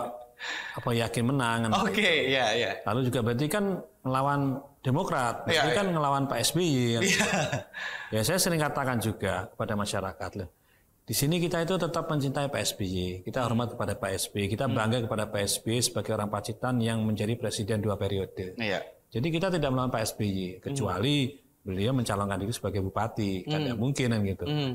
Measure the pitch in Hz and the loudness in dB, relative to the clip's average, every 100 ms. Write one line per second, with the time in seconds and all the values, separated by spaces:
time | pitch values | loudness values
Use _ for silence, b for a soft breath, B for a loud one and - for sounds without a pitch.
0 | 120 - - - B B B - - 117 | -2 -8 -16 -12 B B B -6 0 0
1 | 113 123 117 139 117 117 113 147 - 196 | 0 0 2 2 2 2 2 2 2 2
2 | 202 156 131 135 117 113 107 98 - 113 | 4 4 2 2 2 2 0 -2 -2 0
3 | 127 127 110 120 147 208 202 180 - - | 2 2 0 0 0 0 0 -2 -6 -10
4 | 131 131 139 143 139 127 - - 135 131 | -2 0 2 2 0 -2 -6 -6 0 0
5 | 190 156 120 - - 165 131 123 196 170 | 2 0 0 0 0 2 4 2 2 2
6 | 147 139 135 120 123 160 175 131 120 117 | 2 2 2 2 0 2 2 4 4 4
7 | 190 - 208 196 147 139 - B B B | 4 4 2 2 0 -2 -6 B B B
8 | B 110 110 185 185 165 147 147 135 123 | B 0 2 2 2 2 0 0 0 0
9 | 110 98 98 90 92 - 107 104 101 104 | 0 0 0 -2 -4 -6 -4 -2 -2 -2
10 | 95 92 92 101 90 b b b b _ | -4 -6 -8 -8 -10 b b b b _
11 | - 120 143 175 170 170 165 185 165 165 | -4 0 2 2 2 0 0 0 0 -2
12 | - 151 135 139 139 113 101 - 98 92 | 0 0 0 0 -2 0 -2 -2 -2 -2
13 | 90 92 104 131 120 117 120 - 101 101 | -2 -4 -4 -2 2 2 0 -2 -4 -2
14 | 98 95 - 104 98 104 135 110 110 123 | -2 -2 -4 -2 0 0 0 2 2 2
15 | 113 110 107 104 101 - - 120 117 - | 0 -2 -2 0 0 0 0 0 0 -2
16 | 101 110 104 104 101 113 127 127 113 113 | -2 -2 0 -2 -4 -4 0 2 2 2
17 | 110 104 104 120 107 - 104 110 104 98 | 0 0 0 -2 -2 -2 0 0 0 0
18 | 98 98 92 - 92 92 110 90 - - | 0 0 -2 -6 -8 -4 -2 -2 -4 -14
19 | _ 113 147 165 190 180 147 127 127 120 | _ -2 0 0 0 0 2 0 0 0
20 | 110 - 104 95 92 92 - 139 101 90 | -2 0 0 0 -4 -6 -6 -2 -2 0
21 | 117 147 131 - - _ - 92 104 131 | 2 2 0 -4 -18 _ -6 -2 0 0
22 | 113 101 101 98 101 120 101 98 95 104 | 0 0 0 0 -2 -4 -2 -2 -2 -2
23 | 110 - 101 95 90 151 147 117 120 135 | -2 0 -2 -2 -2 -2 -2 0 0 2
24 | 127 117 101 95 110 151 139 | 2 2 0 -2 -2 -2 -2